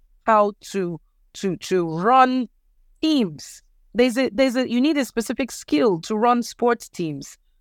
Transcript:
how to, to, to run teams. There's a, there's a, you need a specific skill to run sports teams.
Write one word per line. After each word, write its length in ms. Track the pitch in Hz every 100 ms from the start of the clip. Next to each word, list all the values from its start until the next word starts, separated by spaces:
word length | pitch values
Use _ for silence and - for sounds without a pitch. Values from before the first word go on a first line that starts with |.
| _ _ -
how 260 | 214 208 -
to, 400 | - 196 175 160 - _ _
to, 220 | - 196 165
to 320 | - 185 170 160
run 500 | 196 262 254 254 240 _ _ _ _ _
teams. 600 | 320 294 202 147 - - _ _ _
There's 220 | 202 254 226
a, 140 | 262
there's 260 | 196 269 240
a, 140 | 254
you 100 | 240
need 160 | 277 294
a 80 |
specific 460 | 240 - 226 247 262
skill 500 | - - 294 254 170
to 140 | - 214
run 260 | 240 240
sports 460 | 226 - 240 240 -
teams. 480 | - 165 143 139 - _ _